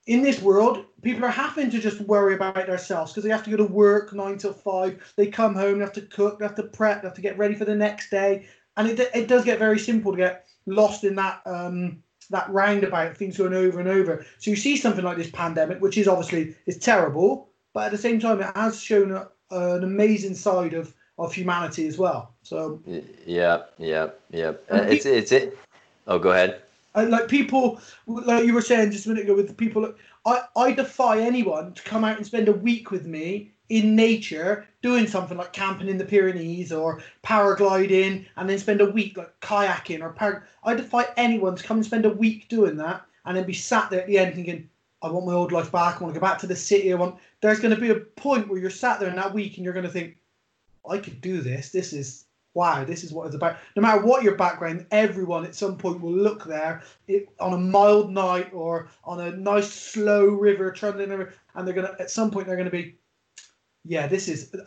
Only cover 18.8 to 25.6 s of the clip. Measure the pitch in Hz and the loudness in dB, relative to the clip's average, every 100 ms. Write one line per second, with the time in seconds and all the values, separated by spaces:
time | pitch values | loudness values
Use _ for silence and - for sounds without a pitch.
18.8 | - 214 196 190 190 _ _ 185 180 180 | 0 2 2 -2 -10 _ _ -4 -2 -2
19.8 | 185 196 214 208 190 180 208 185 175 165 | -2 2 4 2 -2 -4 0 0 0 -4
20.8 | 160 - _ - 165 175 180 175 165 - | -8 -14 _ -10 -8 -6 -4 -2 -4 -4
21.8 | 156 156 185 135 - _ - 160 160 - | -4 0 0 -2 -8 _ -12 -8 -8 -10
22.8 | 85 85 - - 82 87 87 85 - - | -12 -12 -12 -16 -4 2 4 2 -2 -10
23.8 | 82 78 78 - _ 82 80 78 - 107 | -4 -2 -2 -8 _ -4 -4 -6 -2 0
24.8 | - 143 139 123 104 127 131 - | 2 2 4 2 4 2 2 -6